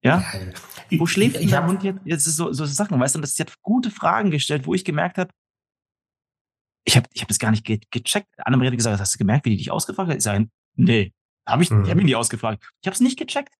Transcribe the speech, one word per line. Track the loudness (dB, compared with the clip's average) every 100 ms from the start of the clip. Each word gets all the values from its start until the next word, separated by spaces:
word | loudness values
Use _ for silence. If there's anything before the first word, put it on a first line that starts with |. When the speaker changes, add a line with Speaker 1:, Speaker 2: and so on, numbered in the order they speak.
Speaker 1:
Ja? | 4 2
Speaker 2:
Ja, | 0 -8 -10 -14 -18 -20 -4
ich, | 0
Speaker 1:
"Wo | 0
schläft | 2 2
Speaker 2:
ich, | 2
Speaker 1:
denn | 2
Speaker 2:
ich |
Speaker 1:
dein | 2
Speaker 2:
hab | 2
Speaker 1:
Hund | 0
jetzt?" | -2 -6
Jetzt | -4 -2 0
ist | -2
so, | -2
so | -2
Sachen, | -4 -2 0 2
weißt | 2 0
du, |
und |
das, | -4
sie | -6
hat | -6 -8
gute | 0 0 0
Fragen | 0 0 2 2
gestellt, | 0 0 -2 0
wo |
ich | -2
gemerkt | -2 -2 -2 -2
hab, | -6 _ _ _ _ _ _ _ _ _ _ _ _ _ _ _
ich | 0 0
hab, | 0
ich | -10
hab | -6
das | -2
gar | 0
nicht | 0
ge-, | 0 -6 _
gecheckt. | -10 -4 -4 -4 -10
Annemarie | 0 2 2
hat | 0
gesagt, | -2 0
"Hast | -2
du | -2
gemerkt, | 2 2 2
wie |
die | -2
dich | -2
ausgefragt | -6 -6 -6 -4
hat?" | -2
Ich |
sag, | -2 0 -2 _ _ 2
"Nee, | 4 4 0 _ _ _
hab | -2 2
ich, | 4
Speaker 2:
Mhm. | 4
Speaker 1:
ich | 4
hab | 4
ihn |
nicht | 4
ausgefragt." | 2 0 -4 -4 -6 -10 _
Ich | -8
hab's | 0
nicht | 0 0
gecheckt | -6 -6 -6 _